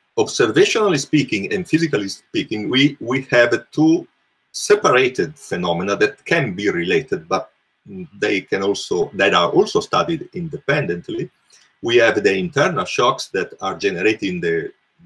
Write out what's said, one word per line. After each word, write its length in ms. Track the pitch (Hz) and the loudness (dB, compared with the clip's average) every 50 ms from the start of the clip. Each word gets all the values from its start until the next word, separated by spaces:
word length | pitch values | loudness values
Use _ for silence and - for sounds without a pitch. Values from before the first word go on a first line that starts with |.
| _ _ _ | _ _ _
observationally 840 | 113 104 - - - 120 110 107 170 202 - - 226 208 196 160 143 | -2 -2 -2 2 2 2 4 6 4 4 4 4 0 2 2 0 0
speaking 520 | - - 156 143 - - 113 98 98 - | -2 0 0 0 0 0 -4 -6 -4 -4
and 160 | 104 92 87 - | -4 -4 -2 0
physically 400 | 160 165 170 147 147 107 98 98 | 0 0 0 0 -2 -2 -4 -4
speaking, 640 | - - _ _ - - - - 110 107 104 - | -10 -14 _ _ -6 -6 -4 -4 -6 -6 -4 -2
we, 260 | 127 131 143 143 139 _ | 0 2 2 2 0 _
we 220 | 117 120 127 139 - - | -6 -4 -4 -4 -2 2
have 360 | 127 120 120 120 120 - - _ | 4 4 4 4 2 -2 -4 _
two 340 | - 151 156 160 165 175 - _ _ _ _ _ _ _ _ _ | 0 2 4 4 4 2 -2 _ _ _ _ _ _ _ _ _
separated 840 | - - - - - - - 156 127 127 131 123 - - 85 76 - | -12 -10 2 2 2 4 4 2 4 4 2 2 0 -2 -6 -6 -6
phenomena 600 | - - - 95 90 90 87 85 87 92 101 101 | -18 -10 -8 -6 -4 -2 -2 -2 -2 -2 -2 0
that 280 | 90 104 104 - _ _ | 0 0 -2 -2 _ _
can 300 | - 170 165 139 107 87 | -2 0 0 0 -2 -4
be 160 | 98 104 101 | -2 -2 -2
related, 580 | 87 87 85 92 87 80 - - 95 85 80 87 | -2 0 -2 0 0 0 0 -2 -8 -8 -4 -4
but 220 | 95 95 - _ _ _ _ _ _ _ _ 107 98 92 90 - 104 98 | -4 -4 -4 _ _ _ _ _ _ _ _ -16 -14 -14 -14 -14 -8 -4
they 200 | 104 110 104 95 | -2 -2 -2 -2
can 200 | 92 _ 104 95 | -2 _ -4 -2
also, 480 | 98 101 95 - - - 92 87 82 - - | 0 -2 -2 -2 -4 -4 -2 -2 -2 -2 -2
that 200 | 95 98 101 90 | 0 0 2 2
are 160 | 87 87 - | 2 2 4
also 300 | - 175 214 214 - - | 4 2 2 2 0 -4
studied 480 | - - 196 196 - 170 165 151 - - | -2 0 -2 0 0 0 -4 -6 -6 -10
independently. 1000 | - 180 170 78 - - _ 135 151 151 117 87 87 87 - - - - 156 - _ _ _ _ _ _ _ _ _ _ | -10 -10 -8 -8 -10 -8 _ -2 0 0 0 -4 -6 -8 -8 -8 -8 -8 -8 -10 _ _ _ _ _ _ _ _ _ _
We 140 | - 117 120 | -4 2 4
have 260 | 120 117 110 107 107 | 4 4 4 2 2
the 100 | 95 98 | 2 2
internal 520 | 98 95 90 87 - 139 151 175 160 95 85 | 0 0 -2 -2 0 0 0 2 0 -2 -6
shocks 420 | - - 135 120 123 131 - - - | -4 -2 0 0 0 0 -2 -8 -6
that 240 | - 95 87 - - _ | -4 -6 -6 -6 -8 _
are 160 | 98 95 87 | -8 -8 -6
generating 640 | 80 98 98 90 85 95 110 113 - 101 95 90 87 | -2 -4 -4 -2 2 0 0 0 0 -4 -6 -4 -2
the 320 | 85 85 82 80 73 - _ _ _ _ _ _ 87 | -2 -2 -2 -2 -4 -6 _ _ _ _ _ _ -8